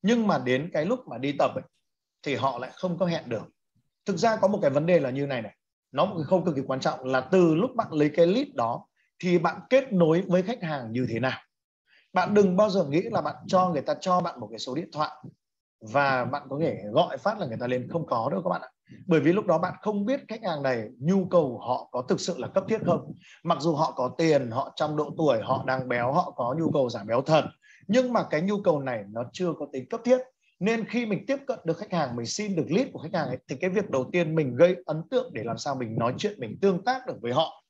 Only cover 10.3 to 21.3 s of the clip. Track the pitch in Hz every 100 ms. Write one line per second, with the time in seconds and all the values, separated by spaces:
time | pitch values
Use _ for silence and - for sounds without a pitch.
10.3 | 180 185 247 170 147 117 117 123 113 127
11.3 | 120 _ _ _ _ _ _ _ 180 175
12.3 | 208 196 180 214 190 151 151 220 202 151
13.3 | 147 196 190 185 160 143 147 185 180 170
14.3 | 127 107 110 131 131 180 147 151 - -
15.3 | _ _ _ _ _ 113 127 143 131 120
16.3 | 139 135 139 165 - 101 120 170 139 196
17.3 | 214 156 110 120 127 - 170 156 120 113
18.3 | 196 - 87 - _ _ - - 160 143
19.3 | 185 202 160 180 - 208 202 202 277 -
20.3 | 220 196 156 135 123 107 - 139 196 180